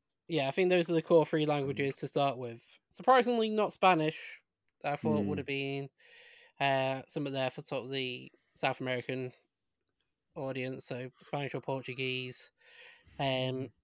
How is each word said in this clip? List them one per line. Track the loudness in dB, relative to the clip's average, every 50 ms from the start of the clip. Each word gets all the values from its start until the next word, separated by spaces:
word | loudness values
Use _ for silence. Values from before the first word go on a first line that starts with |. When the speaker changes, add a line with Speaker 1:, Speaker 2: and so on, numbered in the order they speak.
| _ _ _ _ _ -4
Speaker 1:
Yeah, | -2 0 0 0
I |
think | 0 2 2 4
those | 4 2 2 2
are | 0
the | 0
core | 4 6 6 6 6
three | 6 2 0 2
Speaker 2:
um, | 2
Speaker 1:
languages | 0 0 -2 -2 -2 -2 -2 -2 -2
to | -4 -8 -4
start | 0 0 0 0 0
with. | -2 -8 -10 -10 -14 -18 -20 -20 _ _ _
Surprisingly, | -20 0 4 6 8 8 6 4 2 2 0 2
not | 2 2 0 0
Spanish. | 2 4 6 6 6 6 4 0 0 -4 -12 -14 -16 -18 _ _ _ _ _ _ _ _ -4
I | -4 -4
thought | -2 0 0 2 2 2
would | 0 -2 -4
Speaker 2:
Mm. |
Speaker 1:
have | -4
been, | -4 -4 -2 -2 -4 -4 -4 -6 -8 -14 _ -20 -20 -20 -20 -20 -20 -20 -20 -20 -20 _ _
uh, | 2 2 4 4 2 2 0 -2 -6
something | -6 -6 -4 -4 -2
there | -2 -2 -2 -2
for | -4 -6
sort | -8 -6 -6 -6 -4
of | -4
the | -4 -4 -4 -4 -6 -10 -12 -18 -20 _ _ _ _
South | -2 -2 -2 -2 -2
American | -2 -4 -4 -4 -4 -4 -4 -4 -6 -8 -10 _ _ _ _ _ _ _ _ _ _ _ _ _ _ _ _ _ _ _ _
audience, | -8 -8 -6 -6 -6 -6 -6 -8 -10 -10
so | -10 -10 -8 -10 -12 -14 _
Spanish | -12 -8 -6 -6 -4 -4 -6
or | -6
Portuguese. | -6 -4 -6 -6 -6 -10 -8 -6 -4 -4 -4 -6 -6 -10 -12 -14 -16 -16 _ _ _ -20 -20 -20 -20 -20 -20 _ _ _ -8 -4
Um, | -2
Speaker 2:
Mm. | 0 0 0 0 -2 -2 -4 -6 -8 -12 _